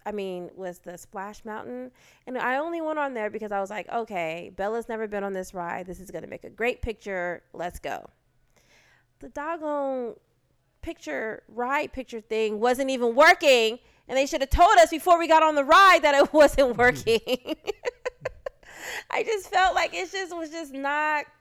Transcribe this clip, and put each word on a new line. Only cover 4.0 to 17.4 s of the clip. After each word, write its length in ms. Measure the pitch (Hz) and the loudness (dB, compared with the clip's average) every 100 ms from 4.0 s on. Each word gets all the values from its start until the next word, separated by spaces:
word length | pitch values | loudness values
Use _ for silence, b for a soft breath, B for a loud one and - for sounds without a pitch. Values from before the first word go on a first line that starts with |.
| 220 190 160 170 175 185 | -6 -6 -6 -6 -10 -8
Bella's 320 | 202 233 226 | -4 -4 -6
never 200 | 220 220 | -8 -6
been 160 | 208 | -6
on 100 | 196 | -6
this 200 | 190 185 | -6 -8
ride. 340 | 185 170 - 180 | -8 -8 -8 -10
This 120 | 175 | -14
is 120 | 190 | -14
gonna 160 | 170 - | -14 -12
make 160 | - | -14
a 60 | - | -14
great 300 | - 233 240 | -6 -6 -4
picture. 580 | 247 214 208 185 175 170 _ | -8 -10 -8 -6 -6 -8 _
Let's 260 | - 175 - | -10 -10 -10
go." 280 | 143 87 - _ _ _ _ _ b b b b b _ | -10 -10 -12 _ _ _ _ _ b b b b b _
The 100 | 269 | -18
doggone 840 | 285 302 339 302 294 269 262 240 - _ _ _ _ _ _ | -12 -8 -8 -6 -4 -4 -4 -6 -10 _ _ _ _ _ _
picture, 600 | - 339 - 277 220 - - | -14 -12 -10 -8 -8 -10 -12
ride 460 | 220 240 285 294 | -8 -4 -4 -4
picture 260 | - 254 233 | -10 -12 -14
thing 380 | - 220 220 208 | -6 -4 -2 0
wasn't 300 | 240 247 269 | 0 0 -2
even 240 | 262 240 233 | -2 0 6
working. 640 | 311 359 311 247 220 240 b b b | 6 6 6 4 4 -2 b b b
And 100 | 254 | -4
they 80 | 277 | -2
should 140 | 311 | -2
have 80 | 269 | 0
told 260 | - 349 403 | 6 8 8
us 120 | 320 | 6
before 260 | 320 359 339 | 4 4 4
we 100 | 330 | 6
got 120 | 320 | 4
on 140 | 320 294 | 6 2
the 80 | |
ride 360 | 269 349 392 339 | 6 8 8 8
that 100 | 302 | 6
it 180 | 277 294 | 4 4
<laughs> 0 | |
wasn't 440 | 302 285 - 269 233 | 6 6 6 2 4
working. 440 | 247 240 - 226 | 2 2 0 0
<laughs> 340 | - 247 | 0 -6